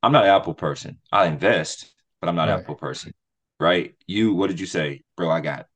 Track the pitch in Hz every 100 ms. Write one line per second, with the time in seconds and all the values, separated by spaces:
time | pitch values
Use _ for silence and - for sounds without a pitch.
0 | - 139 98 98 90 78 85 69 - -
1 | _ 101 90 76 92 101 80 - - _
2 | _ _ 87 85 78 76 - 76 69 65
3 | - - _ _ _ _ 80 90 - _
4 | - 95 110 90 95 90 92 90 76 69
5 | _ - 85 80 73 69 -